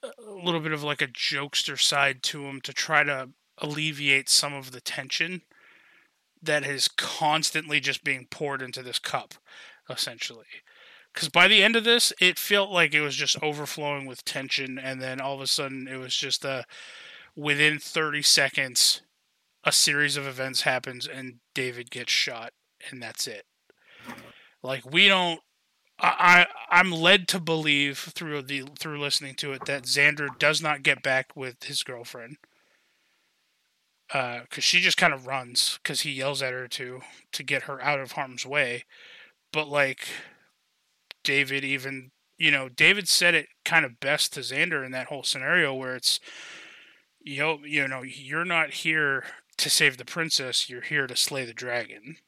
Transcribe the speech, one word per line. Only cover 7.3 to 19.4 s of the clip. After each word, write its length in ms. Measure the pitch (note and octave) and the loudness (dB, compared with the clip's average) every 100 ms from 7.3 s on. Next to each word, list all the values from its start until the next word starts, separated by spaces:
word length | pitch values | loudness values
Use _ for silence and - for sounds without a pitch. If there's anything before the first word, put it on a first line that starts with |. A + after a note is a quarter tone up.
| D#3 D3+ D#3+ D#3 D3 | 2 2 -2 0 -2
just 240 | C3+ C3 | 0 -2
being 240 | - C3+ B2+ | -2 -4 -6
poured 320 | - D3 C#3 | -6 -4 -4
into 220 | B2+ A#2+ | -6 -10
this 160 | B2+ A#2 | -6 -6
cup, 360 | - C3+ A2 - _ - - - _ | -4 -6 -6 -18 _ -20 -20 -20 _
essentially. 560 | B2 - A#2+ - A#2 - - _ _ - - _ | -6 -6 -6 -10 -12 -18 -20 _ _ -20 -20 _
'Cause 160 | - D#3+ | -6 0
by 180 | F3 F#3 | 6 8
the 160 | G#3+ | 8
end 140 | G3+ A3+ | 8 4
of 80 | A3 | 4
this, 260 | A#3 - - | 4 4 4
it 180 | F3+ F3 | 2 4
felt 340 | - G3+ G3 | 2 2 2
like 220 | F#3 D#3+ | 4 4
it 60 | D3+ | 4
was 160 | D3 C3 | 0 -2
just 260 | D3 - | -2 0
overflowing 640 | D3+ D3 D3 - D3 C#3+ C3+ | 0 -4 -6 -6 -4 -4 -8
with 200 | B2 - | -10 -8
tension, 520 | C#3+ C3+ - C3+ C3 | -8 -4 -4 -4 -6
and 240 | C3 C3 | -8 -6
then 200 | C3 C3 | -6 -4
all 140 | C3+ C#3 | -4 -4
of 40 | |
a 60 | C3+ | -2
sudden 400 | - C#3 C3+ C3 | 0 -2 -6 -10
it 80 | C3 | -10
was 180 | B2+ | -6
just 300 | - C#3 - | -4 -2 -4
a, 220 | C#3 C3+ A#2 - - - - - - - | -4 -6 -8 -16 -18 -18 -20 -20 -20 -8
within 420 | D3 C#3+ D3+ D3+ | -2 4 4 2
thirty 420 | - - D#3 D3 | -4 -2 -2 0
seconds, 800 | D3 - C3+ - C3+ A#2+ - - _ _ _ _ | 2 4 4 0 -2 2 2 2 _ _ _ _